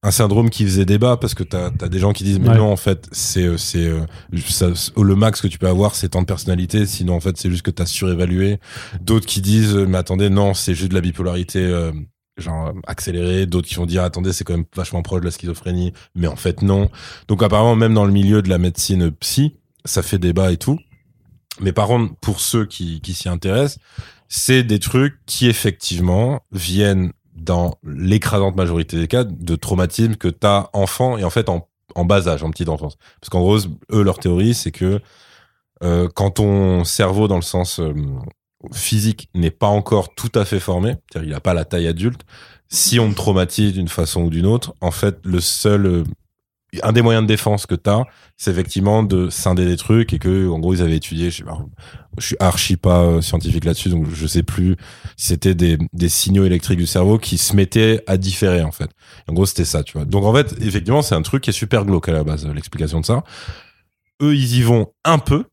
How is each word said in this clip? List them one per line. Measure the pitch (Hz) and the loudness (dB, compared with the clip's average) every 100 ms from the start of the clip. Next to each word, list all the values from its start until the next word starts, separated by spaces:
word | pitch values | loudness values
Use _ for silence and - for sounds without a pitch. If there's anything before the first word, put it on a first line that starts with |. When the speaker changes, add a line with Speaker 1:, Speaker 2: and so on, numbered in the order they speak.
Speaker 1:
un | 104 | -2
syndrome | - 107 104 117 | 2 2 4 2
qui | - | 0
faisait | 104 92 95 | 0 2 2
débat, | 104 123 123 | 4 4 2
parce | 117 | -2
que | - | -6
t'as, | 90 90 90 | -6 -6 -4
t'as | - 87 | -4 -4
des | 92 | 0
gens | 98 | 0
qui | 101 | 0
disent, | 98 98 | 0 2
mais | 120 | 6
Speaker 2:
Ouais. | 113 | 6
Speaker 1:
non, | 107 | 6
en | 98 | 2
fait, | - 92 - | 0 -2 -6
c'est, | - - 95 | -8 -4 0
euh, | 87 85 | 0 -2
c'est, | - 87 85 | -4 -2 -2
euh, | 80 80 - - 87 - | -2 -6 -10 -8 -8 -4
ça, | - 90 | 0 0
c'est, | 87 - - | 0 -4 2
le | 101 95 | 4 6
max | 110 107 | 4 2
que | 98 | -4
tu | - | -2
peux | 92 | 0
avoir, | 90 101 - | 2 2 0
c'est | 92 | -4
tant | 90 | -2
de | 87 | -2
personnalité, | 90 - 90 90 104 104 | -4 -2 -2 0 0 -2
sinon, | - 90 87 | -2 -2 -2
en | |
fait, | 90 85 | -2 -4
c'est | 92 | -4
juste | 87 | -2
que | - | -4
t'as | 85 87 | -4 -4
surévalué. | - 95 87 90 90 98 104 - - - 90 | -4 -2 0 0 0 0 -2 -8 -18 -14 -12
D'autres | 87 113 - | 0 0 2
qui | - | -4
disent, | 95 107 107 101 | 2 2 4 2
euh, | 95 | 2
mais | 92 | 0
attendez, | 90 95 101 | -2 0 2
non, | 98 101 | 4 2
c'est | 95 - | 0 -2
juste | 82 95 | -2 0
de | 92 | 0
la | |
bipolarité, | 87 80 90 87 90 95 | -2 -2 -4 -4 -4 -2
euh, | 92 87 82 76 73 _ _ - | 0 0 -2 -6 -14 _ _ -14
genre, | 80 80 80 | -8 -6 -6
euh, | 92 - | -8 -12
accélérée. | - - 87 90 92 95 | -10 -6 -4 -2 0 0
D'autres | 90 82 | -2 -4
qui | - | -6
vont | 87 | -2
dire, | 90 | 0
attendez, | 90 87 92 | -2 -2 -4
c'est | 90 - | -4 -4
quand | |
même | 85 82 | -4 -4
vachement | - 85 87 | -6 -6 -6
proche | 85 92 | -4 -4
de | 87 | -4
la | |
schizophrénie, | - 87 82 90 90 90 - - 90 | -6 -10 -8 -6 -4 -4 -6 -14 -4
mais | 85 | -4
en | 71 | -2
fait, | 92 85 | -4 0
non. | 101 98 101 - - - - | 2 2 0 -4 -20 -20 -2
Donc, | 101 | 2
apparemment, | 107 104 113 113 | 4 4 4 4
même | 113 | 4
dans | 110 101 | 4 4
le | |
milieu | 101 98 107 | 4 6 4
de | 92 | 4
la | 90 | 2
médecine | 90 82 - 95 85 | 0 -2 -2 2 0
psy, | 73 - - 147 - _ _ | -2 -4 0 0 -2 _ _
ça | - - | -6 -4
fait | - 98 | -2 0
débat | 87 87 95 | 0 2 2
et | 87 | 0
tout. | - 156 _ _ _ _ _ _ _ - | -2 -4 _ _ _ _ _ _ _ -6
Mais | 95 | -2
par | 87 104 | 0 2
contre, | 120 110 - | 2 0 -4
pour | - 82 | -4 -4
ceux | - 117 104 | -2 -2 -2
qui, | - 87 82 | -6 -8 -8
qui | - | -8
s'y | 87 92 | -8 -6
intéressent, | 87 95 104 143 - _ - - _ _ | -4 -2 0 0 -4 _ -18 -18 _ _
c'est | - - 131 | -6 2 2
des | 120 104 | 4 0
trucs | - 127 139 - - | 0 0 0 -2 -10
qui, | - 123 | 0 2
effectivement, | 113 110 90 - 87 90 92 120 143 _ | 2 -2 -2 -6 -2 0 2 0 -4 _
viennent | 98 85 92 104 95 90 - _ 90 | -8 -4 2 2 2 0 -6 _ -16
dans | 82 87 87 - 78 | -2 0 0 -4 -12
l'écrasante | 69 92 101 - 101 98 92 | -4 2 2 2 0 0 0
majorité | 87 85 82 82 | 0 -2 -2 -4
des | 82 | 0
cas | 123 117 | 0 -2
de | 82 85 82 | -6 -4 -4
traumatismes | - 92 90 - 113 107 | -2 0 0 0 0 0
que | 90 | -4
t'as | 82 104 101 - | 0 2 2 0
enfant | 104 95 - 127 117 | -2 -2 -2 -2 -2
et | 90 | -2
en | |
fait | 117 104 | -2 -2
en, | 87 - _ _ - | -4 -6 _ _ -4
en | 87 | 2
bas | 101 85 | 2 2
âge, | 78 | -2
en | 80 | -4
petite | 78 82 | -6 -4
enfance. | 78 76 - _ _ | -4 -8 -14 _ _
Parce | - | -6
qu'en | 90 | 0
gros, | 90 107 95 73 - | 4 2 0 -10 -4
eux, | 107 | 0
leur | 98 85 | 2 0
théorie, | 92 87 107 | 0 2 2
c'est | 117 - | 0 -4
que, | - 92 101 - _ _ _ _ _ _ _ | -4 -2 -2 -6 _ _ _ _ _ _ _
euh, | 87 87 87 - | -2 0 0 0
quand | 98 | 0
ton | - 104 101 95 90 85 | 2 2 2 2 2 0
cerveau, | - 98 98 107 | 0 0 2 2
dans | 92 | 0
le | |
sens, | 82 92 87 - | -2 -4 -4 -4
euh, | 80 73 69 67 - _ _ _ - | -6 -4 -6 -8 -12 _ _ _ -14
physique, | - - 110 107 104 - | -8 -2 0 0 -2 -6
n'est | 90 85 | -2 -2
pas | - 107 | 2 2
encore | 104 101 104 - - | 2 2 0 0 -8
tout | 120 117 | -2 -2
à | 101 | 0
fait | 98 | -2
formé, | - 90 104 139 _ | -2 -2 -2 -4 _
c'est-à-dire | 82 80 | -10 -8
il | 73 | -4
a | |
pas | - | -2
la | 87 80 | -2 -2
taille | 87 82 | -2 -2
adulte, | 82 107 123 - - - _ _ | -2 -2 -4 -16 -20 -20 _ _
si | - - 120 | -2 0 2
on | 110 | 2
te | 101 | 0
traumatise | 107 95 90 - 104 | 0 2 0 0 0
d'une | 92 85 | 0 -4
façon | - 80 90 | -4 -4 0
ou | 85 | -2
d'une | 80 92 | 0 2
autre, | 120 - - | 0 -2 -6
en | 90 | -6
fait, | - 101 85 92 | -2 -2 -2 -4
le | 90 | -2
seul, | - - 107 104 98 | -2 -2 2 2 2
euh, | 87 76 - _ _ _ _ _ 85 | 0 -2 -8 _ _ _ _ _ -6
un | 110 | 2
des | 110 | 4
moyens | 117 113 | 6 4
de | 107 | 2
défense | 107 - 104 - | 0 0 -2 -2
que | 87 | -4
t'as, | - 104 131 _ _ _ | 0 0 -2 _ _ _
c'est | - | -4
effectivement | 90 87 - 98 107 | -2 -2 0 2 2
de | 107 95 90 | 2 0 0
scinder | - 98 90 90 | -2 0 2 2
des | 87 | 0
trucs | - 113 113 | 2 2 2
et | 80 | 0
que, | 82 95 92 | 0 0 0
en | 82 | 0
gros, | 85 | 0
ils | 92 | 2
avaient | 87 80 | 2 0
étudié, | - 80 87 | -2 -4 -4
je | 82 | -6
sais | |
pas, | - 80 69 - - - - - | -10 -12 -12 -16 -20 -20 -18 -10
je | - | -8
suis | - | 0
archi | 95 90 - 92 | 2 2 0 2
pas, | 92 87 | 4 6
euh, | 85 82 | 6 2
scientifique | 80 82 80 82 82 | 0 -2 0 -2 0
là-dessus, | 82 - | -2 -2
donc | 87 76 | -2 -2
je | 82 78 | -4 -2
sais | - | 0
plus | - - 90 90 - - - - | 0 0 0 0 -6 -18 -18 -8
si | - | -4
c'était | 90 98 | 0 0
des, | 87 87 82 82 | 2 2 2 -2
des | 87 85 | -2 -2
signaux | - - 98 95 | 0 2 4 4
électriques | 87 - 90 | 2 0 -2
du | 85 | 0
cerveau | 92 92 110 | 2 4 2
qui | - 85 | 0 -2
se | - 98 | 2 2
mettaient | 95 113 110 113 - | 4 4 4 2 0
à | 95 | -2
différer, | 95 92 98 87 | 0 0 2 2
en | 78 | 0
fait. | - - _ _ - - | -4 -10 _ _ -18 -6
En | |
gros, | 80 98 | 0 0
c'était | - 85 | 0 -2
ça, | 80 | -2
tu | 71 78 | -4 -6
vois. | 73 | -2
Donc, | 98 | 0
en | 101 | 4
fait, | 123 143 - | 2 2 -2
effectivement, | 110 98 90 139 | -2 -2 0 0
c'est | 143 85 | 2 -2
un | |
truc | 80 135 | 0 -2
qui | 127 | -2
est | |
super | 101 107 117 | -4 0 0
glauque | 101 90 82 | 2 0 0
à | |
la | 80 | -2
base, | 76 76 76 | 0 -4 -6
euh, | |
l'explication | 73 - - 78 80 | -8 -10 -6 -4 -4
de | 76 | 0
ça. | 120 - - - - - _ _ _ _ _ | -2 -2 -14 -16 -16 -18 _ _ _ _ _
Eux, | 147 147 | 0 2
ils | 127 123 | 2 2
y | |
vont | 117 120 104 _ | 4 4 2 _
un | 151 160 | 0 0
peu. | - 143 254 | 2 0 -2